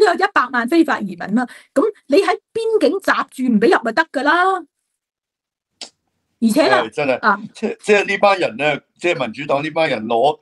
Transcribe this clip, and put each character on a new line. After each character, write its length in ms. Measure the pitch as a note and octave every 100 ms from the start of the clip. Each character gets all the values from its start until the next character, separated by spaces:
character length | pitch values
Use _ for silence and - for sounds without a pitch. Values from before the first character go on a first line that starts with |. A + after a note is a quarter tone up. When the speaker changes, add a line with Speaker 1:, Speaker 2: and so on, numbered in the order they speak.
| G4+
Speaker 1:
有 80 |
一 180 | F4 G4
百 140 | D4+ B3
萬 140 | A#3+ A#3
非 140 | E4+ D#4
法 140 | A3
移 140 | G3 F3
民 60 | F#3 A3+
啊。 100 | B3 - _
噉 100 | - G#4 - -
你 100 | D4
喺 120 | F4+ G#4+ _
邊 260 | A4+ A4+ G#4+
境 120 | C#4 F#4+
閘 260 | - A3 -
住 240 | - B3+
唔 60 | G#3
畀 180 | A#3+ F4+
入 60 |
咪 80 | A#3
得 140 | A3 E4
㗎 120 | C4+
啦。 420 | D4 E4+ F#4 F#4+ D4 _ _ _ _ _ _ _ _ _ _ _ - _ _ _ _ _
而 60 | A3+
且 180 | C4+ D#4+
呢， 120 | -
Speaker 2:
唉， 80 | -
真 180 | - C4
係， 120 | A#3+
Speaker 1:
啊。 200 | A3 G3+ -
Speaker 2:
即-， 140 | - G#3 -
即 120 | -
係 140 | G3+ F3
呢 100 | G3
班 220 | G3+ F#3+
人 180 | C3+ A2
呢， 220 | D3 C#3+ - _
即 120 | F3
係 100 | D#3
民 140 | A#2
主 120 | A2+ D3+
黨 180 | C#3
呢 60 | D3+
班 180 | D#3+ D#3+
人 160 | A#2 A2
攞， 340 | A#2 C#3 D3+